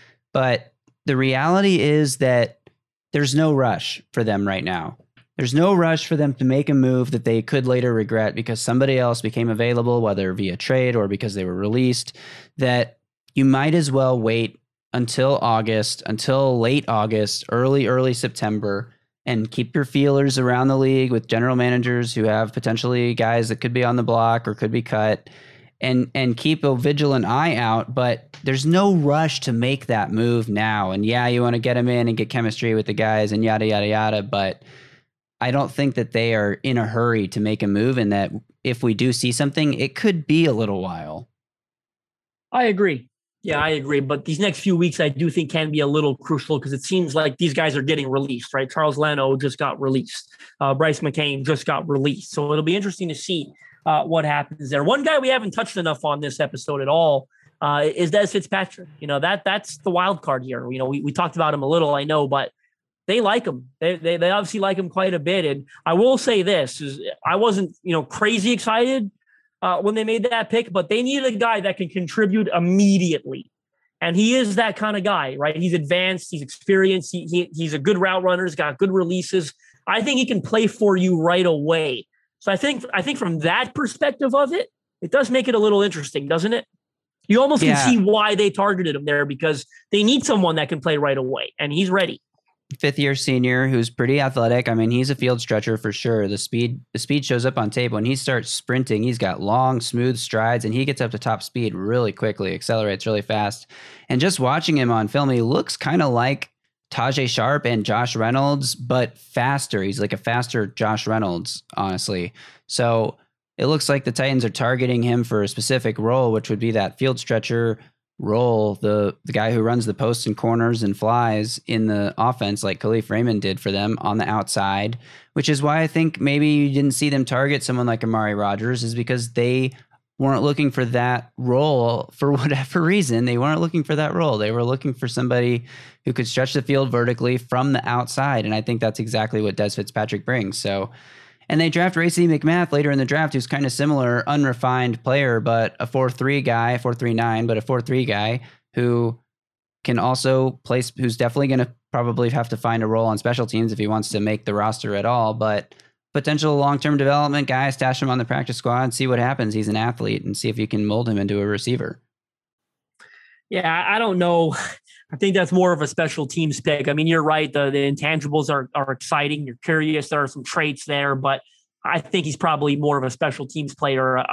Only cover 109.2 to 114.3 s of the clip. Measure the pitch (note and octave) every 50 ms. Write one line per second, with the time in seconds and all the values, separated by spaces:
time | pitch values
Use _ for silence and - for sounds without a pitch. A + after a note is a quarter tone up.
109.2 | - - - C3 A#2+ C3 C#3 C#3 - - - G#2 F#2+ G2 G2 - G#2 G2+ - G2
110.2 | - A#2 A#2 A#2+ B2 - - A#2+ G#2 G2 - - A2 G#2+ A2 G#2 - G#2+ A2 A2
111.2 | G#2+ F#2+ F2 F2 - - - - - - - - G2+ F#2+ F#2+ F2+ - - G2 F2+
112.2 | F2 - - - - - - _ _ - - - A#2+ A#2 A#2 A2+ A2 - - _
113.2 | _ _ _ _ _ _ _ - A#2+ C3+ D#3 D3 - - C#3+ C#3 - C3 A#2 -
114.2 | C3 C#3